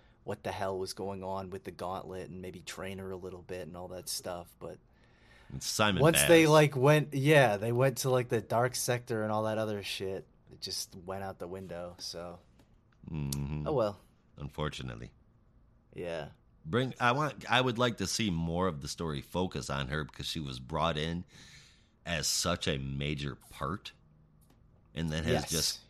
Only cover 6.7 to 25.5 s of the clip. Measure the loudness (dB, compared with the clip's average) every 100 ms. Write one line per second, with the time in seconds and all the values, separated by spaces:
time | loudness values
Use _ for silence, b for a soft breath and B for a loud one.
6.7 | 6 6 6 4 0 6 8 8 6 0
7.7 | 4 2 2 2 2 2 0 2 2 2
8.7 | 0 0 -2 0 -2 0 0 0 0 0
9.7 | -2 -4 -6 -4 -6 -8 _ -20 -12 -8
10.7 | -6 -8 -10 -10 -6 -6 -8 -8 -8 -8
11.7 | -8 -8 -10 -12 -10 -10 -12 -18 -20 -20
12.7 | _ _ _ -8 -4 -2 -4 -4 -4 -2
13.7 | 0 0 -2 -14 _ _ -14 -12 -6 -6
14.7 | -6 -10 -12 -14 -18 _ _ _ _ -20
15.7 | -20 _ -12 -8 -8 -10 -14 _ -18 -4
16.7 | 0 0 2 2 4 0 -4 0 2 4
17.7 | 2 0 0 -2 0 0 2 0 0 0
18.7 | -2 -6 -6 -4 -4 -4 -2 -2 -2 -4
19.7 | -4 -2 -4 -4 -8 -8 -6 -6 -8 -6
20.7 | 0 0 0 -2 -4 -8 B B B B
21.7 | B B B -6 -2 0 0 0 0 0
22.7 | -2 -2 -2 -2 -2 -4 -8 -14 -8 -6
23.7 | -6 -8 -18 _ _ _ _ _ _ -20
24.7 | -20 _ -4 -2 0 0 0 0